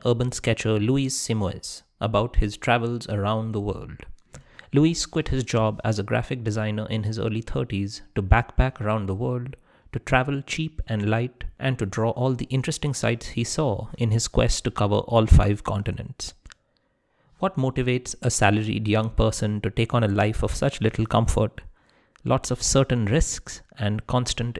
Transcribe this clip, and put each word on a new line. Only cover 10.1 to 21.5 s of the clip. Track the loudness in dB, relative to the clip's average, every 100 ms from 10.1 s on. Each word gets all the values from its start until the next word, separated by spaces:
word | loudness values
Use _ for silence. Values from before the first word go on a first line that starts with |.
| 0 2 -4
cheap | -4 -6 -4 -6 -4
and | -2 0
light, | 0 -2 -6 -12 -4
and | -4 -2
to | -2
draw | 0 -2
all | 0 -2
the | -2 -2
interesting | -2 -2 -2 -4
sights | 0 0 -2 -4
he | -4
saw | -2 0 0 -2 -6 -2
in | 0
his | 2 2
quest | 2 2 2
to | -2
cover | 0 2 2
all | 4 4
five | 8 8 8 2
continents. | -2 -2 -4 -6 -10 -12 -14 -14 -20 -20 _ _ _ _ _ _ _ -4
What | -4 0
motivates | -2 0 0 -2 -4 -4
a | -2
salaried | 2 4 4 0 -2 0
young | 0 0
person | 0 0 0 -2 -2
to | -2
take | -2 0
on | 2
a | 2
life | 2 0 0
of | -2
such | 0 -2 0
little | 0 0
comfort, | 0 2 2 2 0